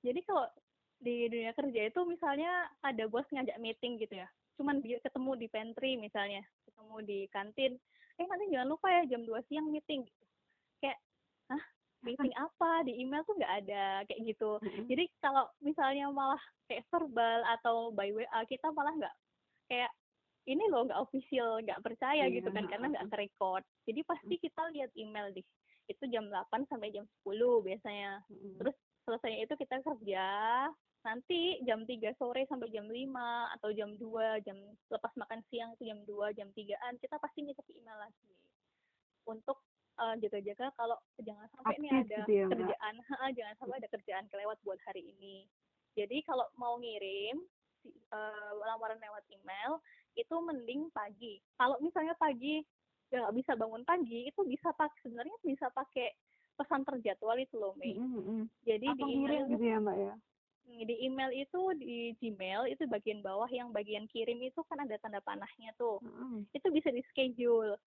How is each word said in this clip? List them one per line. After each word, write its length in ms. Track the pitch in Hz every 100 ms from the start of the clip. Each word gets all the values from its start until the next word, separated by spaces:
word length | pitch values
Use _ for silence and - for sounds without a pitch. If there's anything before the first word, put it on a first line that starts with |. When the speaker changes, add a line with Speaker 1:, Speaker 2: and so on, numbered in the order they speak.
Speaker 1:
Jadi 180 | 247 269 370
kalau 200 | 370 247 - _ _ _ _
di 320 | 240 240 233
dunia 240 | 233 226
kerja 260 | 226 285 226 214
itu 140 | 349
misalnya 640 | 349 339 311 285 330 359 339 _
ada 240 | 277 226 220
bos 200 | 240 277
ngajak 240 | 277 262 -
meeting 400 | 233 226 240 233
gitu 160 | 220 190
ya. 80 | 185 _ _ -
Cuman 240 | 285 277
dia 160 | 226 240
ketemu 400 | 277 - 262 262
di 80 | 226
pantry 480 | 214 220 226 269
misalnya, 480 | 254 208 214 202 196 196 _ -
ketemu 300 | _ 220 220 208
di 120 | 202 196
kantin. 480 | 202 202 214 262 247 _ _ - -
"Eh, 80 | 359
nanti 240 | 392 403
jangan 160 | 269 254
lupa 160 | 320 392
ya 160 | 349 302
jam 160 | 240
dua 160 | 233 226 247
siang 240 | 302 311
meeting," 320 | 302 - 294
gitu. 220 | 233 _ _ _ _ _ _ _
Kayak, 160 | 277 240 _ _ _ _ _
"Hah? 160 | 269 - _ _ _
Meeting 320 | 233 254 277 -
Speaker 2:
<laughs> 80 | 302
Speaker 1:
apa? 360 | _ 339 330
Di 160 | 269 240
email 240 | 254 294
tuh 160 | 320 403
nggak 160 | 247 202
ada," 400 | 196 202 196 196 202
kayak 100 | 196 226
gitu. 320 | 214 220 214
Speaker 2:
Mm-mm. 280 | 214 202 240
Speaker 1:
Jadi 140 | 254 349 _
kalau 240 | 285 269 247 -
misalnya 480 | 285 311 269 277 285
malah 320 | 277 269 294 - _ _
kayak 160 | 240 -
verbal 560 | 339 320 233 233 226 233 233
atau 360 | 233 233 233
by 160 | 208 196
W 160 | 214 226
A, 80 | 226
kita 320 | 226 262 311
malah 160 | 302 285 320
nggak 160 | 202 - _ _ _ _ _
kayak, 200 | 247 247 - _ _ _ _ -
"Ini 140 | 277 427
loh 240 | 269 247
nggak 80 | 185
official, 640 | 254 269 - 262 233 220
nggak 160 | 220 -
percaya," 480 | 226 226 262 302 269
Speaker 2:
Iya, 160 | 180
Speaker 1:
gitu 80 | 185
kan, 160 | 202 190
karena 240 | 208 262
nggak 160 | 294 208
Speaker 2:
heeh. 80 |
Speaker 1:
ke-record. 480 | 208 202 _ 190 185 - _ -
Jadi 140 | 233
pasti 320 | - 339 196
Speaker 2:
Mm. 80 | 359
Speaker 1:
kita 200 | 320 - 330
lihat 160 | 302 262 -
email 280 | 214 214 202
deh. 160 | 185 - _ _ _ -
Itu 240 | - 269
jam 160 | 233 208
delapan 400 | 196 196 240 277
sampai 240 | 247 214
jam 160 | 202 208
sepuluh 560 | _ 202 214 240 240
biasanya. 640 | 185 196 220 202 202 196 -
Speaker 2:
Mm-mm. 320 | 190 196 190
Speaker 1:
Terus 160 | 220 - _ _ -
selesai 400 | 233 240 220 220
itu 80 | 294
kita 240 | 285 262
kerja, 460 | 285 254 202 190 190 202 220 247 285 311 _ _
nanti 640 | 226 226 - 349 349 370
jam 240 | 247 220 220
tiga 240 | 240 214 254
sore 240 | 247 247
sampai 240 | 269 262 233
jam 160 | 220 208
lima 560 | 233 269 254 240 240 233 -
atau 160 | 208
jam 240 | 214 208 208
dua, 400 | 226 226 220 220
jam 120 | 208 196 202 214 _
lepas 160 | 220 233 -
makan 240 | 214 226 -
siang 240 | 233 226
itu 160 | 226 233
jam 160 | 208
dua, 240 | 208 202 208 208
jam 160 | 196
tigaan, 480 | 208 202 202 247 247
kita 160 | 262 302
pasti 240 | 302 - 285
ngecek 240 | 269 -
email 240 | - 233 214
lagi. 400 | 208 _ 214 180 180 _ _ _ _ _ _ _
Untuk, 400 | - 220 - 269 _ _ _ -
eh, 180 | 226 226
jaga-jaga 480 | 214 208 202 202 254 -
kalau 240 | 233 233 _ -
jangan 240 | 214 208 220 -
sampai 240 | 262 -
nih 80 | 294
Speaker 2:
Update 160 | 269
Speaker 1:
ada 160 | 220 214
Speaker 2:
gitu 120 | 208 202
ya, 80 |
Mbak? 80 | 190
Speaker 1:
kerjaan, 420 | 180 - - 214 226
heeh, 300 | - 262 269
jangan 220 | 247 214 214
sampai 200 | 240 262
ada 80 | 214
kerjaan 380 | 214 196 190 196
kelewat 300 | 196 208 214
buat 200 | 202 190
hari 180 | - 190 175 196
ini. 320 | 196 196 196 _ _ _ _ -
Jadi 240 | 208 269 302
kalau 160 | 262 - -
mau 160 | 247 240
ngirim, 640 | 240 214 196 196 208 277 370 _ _ _
si, 80 | -
eh, 600 | - _ 214 214 214 208 208
lamaran 400 | 214 220 220 220
lewat 240 | 214 208 _
email, 480 | 196 190 196 233 311 _ - _ -
itu 160 | - 330
mending 560 | 339 285 233 262 320
pagi. 480 | - 208 196 233 202 _ _
Kalau 240 | 254 262
misalnya 320 | 311 349 311 330
pagi, 400 | 311 247 269 311 302 _ _ _ _
ya 160 | 254
nggak 120 | 220 226
bisa 160 | 262 247
bangun 320 | 226 226 254
pagi, 400 | 359 247 233 247
itu 120 | -
bisa 240 | 370 254 339 -
pak-, 240 | 302 -
sebenarnya 380 | 254 233 277 453
bisa 320 | 339 269 262
pakai 400 | 262 277 - 247 - _ _ _ -
pesan 240 | 285 277
terjadwal 560 | 269 269 220 185 220 233
itu 160 | 262
loh, 180 | 233 202 196
Mei. 160 | 226
Speaker 2:
Mm-mm, 160 | 196 254 240
mm-mm. 220 | 185 220 220 _ 233
Speaker 1:
Jadi 240 | 214 262
Speaker 2:
Langsung 80 | 277
Speaker 1:
di 160 | 277
email 80 | 277
Speaker 2:
kirim 200 | 277 294 269
gitu 100 | 233
ya, 140 | 233 220
Mbak, 180 | 208 190
ya? 180 | 202 220 _ _ _ _ 247
Speaker 1:
Hmm, 160 | 233
di 100 | 226 233
email 300 | 262 262 262
itu, 280 | 254 277 359 381 330
di 140 | 240 233 233 226
Gmail, 420 | 233 196 185 196 247
itu 160 | 269
bagian 400 | 294 214 220 208
bawah 240 | 196 196 240
yang 240 | 247 240
bagian 320 | 208 208 208 214
kirim 260 | 226 226 240
itu 180 | 254 294 320
kan 140 | 294
ada 160 | 269 214
tanda 220 | 220 202
panahnya 480 | 196 202 202 - 226 220
tuh. 220 | 240 202
Speaker 2:
Mm-mm. 400 | 240 226 254 226 202
Speaker 1:
Itu 160 | 285 370
bisa 220 | 302 311
di-schedule. 840 | 240 - - 262 233 240 233 220 202